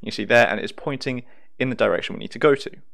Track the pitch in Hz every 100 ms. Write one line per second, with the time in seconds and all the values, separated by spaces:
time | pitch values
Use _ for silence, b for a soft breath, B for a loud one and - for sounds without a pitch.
0 | - - 104 120 113 107 104 - - 135
1 | - 127 - b b - 120 120 110 87
2 | - - - - 151 139 - - -